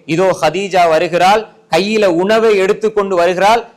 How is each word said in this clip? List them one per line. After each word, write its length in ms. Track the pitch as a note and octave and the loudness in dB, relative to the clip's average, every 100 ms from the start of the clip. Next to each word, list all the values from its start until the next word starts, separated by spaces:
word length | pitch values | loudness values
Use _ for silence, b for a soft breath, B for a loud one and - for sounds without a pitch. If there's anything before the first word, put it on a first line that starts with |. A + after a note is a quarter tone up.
| - | -6
இதோ 320 | D#3+ A#3 - | -2 0 0
ஹதீஜா 480 | D#3+ E3+ G3 F3+ F3 | -2 -2 -2 0 2
வருகிறாள், 580 | D#3+ F3 E3+ F3+ G#3+ G#3+ - _ | 2 0 0 2 0 -2 -14 _
கையில 340 | E3 G3 G#3+ G3 | -4 -2 0 0
உணவை 500 | E3 F#3+ A3+ A3 G#3 | 0 0 0 2 2
எடுத்துக்கொண்டு 600 | F#3+ G3+ G#3+ G#3 G3 F#3 | 0 -2 -2 -2 -2 0
வருகிறாள். 520 | F3 F3+ G3 A#3 A#3 | 0 0 2 0 -2